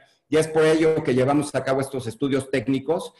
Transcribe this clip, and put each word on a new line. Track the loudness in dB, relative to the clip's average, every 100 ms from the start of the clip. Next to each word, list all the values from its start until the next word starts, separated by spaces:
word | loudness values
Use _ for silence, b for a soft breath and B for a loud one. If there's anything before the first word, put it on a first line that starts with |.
| B B -2
y | 0
es | 0
por | 2
ello | 4 4 2 2
que | 0
llevamos | 2 2 2 0
a | -4
cabo | -2 -2
estos | -2 -6 -8
estudios | -4 -2 -2 -2
técnicos, | -4 0 -2 0 -4 -4